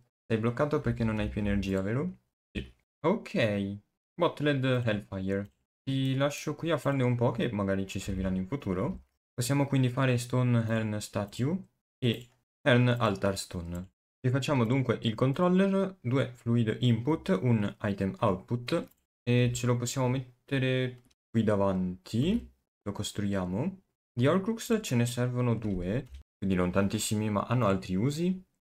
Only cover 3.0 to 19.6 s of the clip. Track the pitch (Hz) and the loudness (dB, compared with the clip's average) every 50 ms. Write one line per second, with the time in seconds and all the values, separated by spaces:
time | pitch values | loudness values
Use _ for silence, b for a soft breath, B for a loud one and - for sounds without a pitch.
3 | - 160 214 226 - - - 175 120 107 104 101 98 98 101 104 - _ _ _ | 0 0 0 0 -4 -4 -2 0 0 0 0 0 -2 -4 -6 -8 -12 _ _ _
4 | _ _ _ - 170 151 - - 143 147 143 135 127 131 127 123 120 113 104 101 | _ _ _ -2 -2 -2 0 0 0 0 0 2 0 0 0 0 0 0 -2 -2
5 | - - 98 95 95 95 98 101 101 - _ _ _ _ _ _ _ 131 135 135 | -4 -6 -8 -6 -4 -2 -2 -4 -4 -6 _ _ _ _ _ _ _ -4 -2 -2
6 | 135 135 131 135 139 147 143 - - 156 147 - 156 165 160 139 - 143 139 135 | 0 0 0 0 0 -2 -2 -4 -6 -8 -6 -4 -2 -2 -2 0 0 0 0 2
7 | 123 123 123 120 120 120 120 - 160 127 101 104 101 98 98 95 95 - - 98 | 2 2 2 2 2 0 2 0 -2 -2 -2 -2 0 0 0 -2 -2 -4 -6 -6
8 | - - 95 92 92 95 92 95 92 - - 139 - 101 90 90 113 165 185 - | -6 -4 -4 -2 -2 0 -2 -2 -2 -4 -6 -6 -4 -2 -2 0 -2 -2 -4 -8
9 | - _ _ _ _ _ _ - 127 - 139 143 139 135 139 135 127 120 123 139 | -12 _ _ _ _ _ _ -4 -2 0 2 2 2 2 2 2 2 2 2 2
10 | 135 131 127 120 120 - 131 127 127 123 120 117 113 110 113 110 110 107 107 104 | 2 2 2 0 0 0 0 2 2 4 4 2 2 2 0 0 0 -2 -2 -4
11 | - - - 107 101 - - - 123 147 185 185 - - _ _ _ _ _ _ | -6 -4 -4 -4 -4 -4 -4 -2 -2 0 -2 -2 -4 -10 _ _ _ _ _ _
12 | 127 120 110 - - - _ _ _ _ _ _ - 143 123 123 123 123 117 117 | 0 0 0 -2 -6 -14 _ _ _ _ _ _ 2 4 6 6 6 4 4 2
13 | 117 107 98 92 98 101 98 - - - - 90 85 85 87 87 92 - _ _ | 2 0 0 0 0 -2 -2 -2 -6 -8 -8 -8 -8 -8 -8 -8 -10 -12 _ _
14 | _ _ _ _ - 127 123 139 131 160 147 127 113 110 131 139 127 117 107 - | _ _ _ _ -2 0 0 0 0 0 2 2 2 2 2 2 2 0 0 0
15 | - 117 107 - 131 135 139 - 180 180 180 185 196 196 190 196 190 190 190 - | 0 -2 0 2 2 0 2 2 2 4 4 4 4 4 2 2 0 -2 -4 -6
16 | - 120 127 139 123 123 - - - 120 117 120 113 110 110 - 127 123 117 110 | -4 0 0 0 0 -2 -4 -6 -2 0 2 2 2 2 0 2 2 4 4 4
17 | 120 147 160 156 - - 185 - 127 123 117 107 101 - - - - 104 98 - | 2 0 -2 0 0 0 0 2 2 2 2 2 2 -2 -4 -4 -4 -4 -2 -2
18 | 98 95 92 - 120 104 92 92 - - 123 120 120 - 165 170 - - _ _ | -2 -2 -2 0 0 0 0 -2 -4 -6 -6 -6 -4 -2 -4 -4 -4 -6 _ _
19 | _ _ _ _ _ 120 120 123 123 123 123 - | _ _ _ _ _ 0 2 2 2 2 0 0